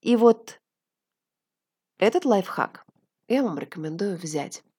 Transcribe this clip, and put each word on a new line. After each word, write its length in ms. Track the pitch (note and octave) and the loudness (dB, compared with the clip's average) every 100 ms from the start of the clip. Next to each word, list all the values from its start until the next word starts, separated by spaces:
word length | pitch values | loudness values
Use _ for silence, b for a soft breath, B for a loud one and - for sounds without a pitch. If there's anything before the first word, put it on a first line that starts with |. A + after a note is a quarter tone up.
И 140 | A3+ A#3+ | 2 4
вот 460 | A#3 A3+ - - _ _ _ _ _ _ _ _ _ _ _ _ _ _ | 6 4 -2 -20 _ _ _ _ _ _ _ _ _ _ _ _ _ _
этот 280 | G3 F4+ C#4+ | 0 2 2
лайфхак – 600 | G#3 - - - - _ _ _ _ _ | 0 0 -4 -6 -6 _ _ _ _ _
я 140 | B3+ | -2
вам 160 | B3+ D3 | -2 -4
рекомендую 580 | C#3 F3 D#3 D#3+ G3+ F3 | -10 -10 -10 -6 -6 -6
взять. 480 | E3+ D3+ C#3 - _ | -8 -8 -8 -14 _